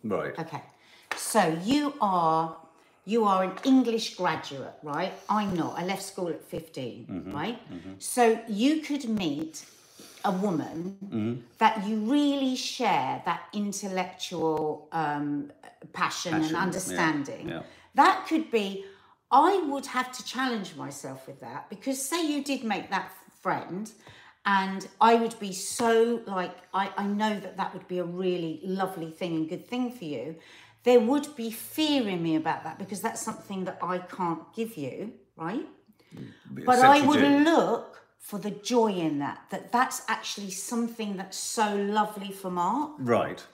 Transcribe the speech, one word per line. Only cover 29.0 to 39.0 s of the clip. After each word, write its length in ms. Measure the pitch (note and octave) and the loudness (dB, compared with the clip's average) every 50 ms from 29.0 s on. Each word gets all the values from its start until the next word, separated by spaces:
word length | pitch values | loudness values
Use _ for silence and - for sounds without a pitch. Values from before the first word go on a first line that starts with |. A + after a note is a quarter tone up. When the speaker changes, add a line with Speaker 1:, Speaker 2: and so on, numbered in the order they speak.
| E3 D#3+ | -10 -10
Speaker 2:
thing 240 | - - F#3 F3 E3 | -8 -8 -6 -2 -2
and 120 | D#3+ D#3+ D#3 | -2 -2 -2
good 180 | F3+ F#3 - | -6 -10 -8
thing 240 | - A#3+ B3 B3 A#3 | -6 -4 -2 -2 -4
for 140 | - - F3 | -4 -8 -8
you. 300 | D3+ C#3 A2+ A#2+ D#3 E3 - - - - - - - _ _ - | -6 -6 -6 -6 -8 -10 -12 -16 -20 -20 -20 -20 -20 _ _ 4
There 160 | A#3+ B3 A#3+ | 8 8 8
would 360 | G#3+ A#3 C#4+ C#4+ C#4+ - - | 8 6 2 2 0 -4 -10
be 160 | A#3 A3+ A3+ | -8 -8 -8
fear 560 | A3 - - - - D#4 D#4 D4 C#4+ C4+ A3+ | -8 -10 -12 -8 -2 0 2 2 2 2 2
in 160 | G3+ F#3 E3+ E3 | 0 -2 -2 0
me 120 | E3 D#3 | 0 0
about 280 | D#3 D#3+ D#3+ C#3+ - - | 2 0 0 -2 -4 -4
that 160 | D#3+ - - | -10 -10 -10
because 220 | G3 - G#3 F#3 | -10 -10 -8 -4
that's 200 | - A3+ A3+ - | -4 -4 -4 -4
something 440 | - A3 - - - - G3 F#3+ F3+ | -6 -8 -8 -10 -10 -10 -8 -6 -6
that 120 | - - - E3+ | -6 -6 -6 -4
I 160 | F3 F3+ F3+ | -4 -4 -4
can't 420 | F3+ - - - F3+ E3+ E3 D#3+ - - - | -6 -8 -6 -2 -2 0 -2 -2 -6 -10 -6
give 220 | A3 A3+ A3+ - | -6 -6 -6 -6
you, 360 | D3+ C#3 B2 - - G3 A#3+ - - _ _ _ | -8 -8 -8 -6 -8 -10 -10 -10 -16 _ _ _
right? 320 | E3 D#3+ F3 G#3+ D#4 - - - _ _ _ _ _ _ _ - | -8 -6 -6 -4 -6 -6 -8 -14 _ _ _ _ _ _ _ -16
Speaker 1:
Mm, 500 | - - - - - - - C3+ C3 - | -16 -16 -16 -16 -20 -18 -14 -10 -2 4
Speaker 2:
But 140 | B3+ B3 A#3+ | 6 8 10
I 180 | C4 C4 C#4+ | 10 10 10
Speaker 1:
except 40 | D4 C4+ | 10 8
you 40 | C#4+ | 6
Speaker 2:
would 100 | D4 B3+ | 6 6
Speaker 1:
do. 320 | C#4 C#4+ C#4+ C#4+ D4 E4 | 6 6 8 6 6 6
Speaker 2:
look 500 | D#4+ B3 F3 - - - - - - - - _ _ | 6 6 4 2 0 -2 -4 -10 -18 -20 -20 _ _
for 220 | _ - - G#3+ F#3+ | _ -14 -10 -8 -6
the 100 | G3 G#3 | -6 -6
joy 420 | E3+ - - - B3 A#3 A3 G#3+ F#3+ | -8 -6 -4 0 2 4 4 4 2
in 260 | F3 | 0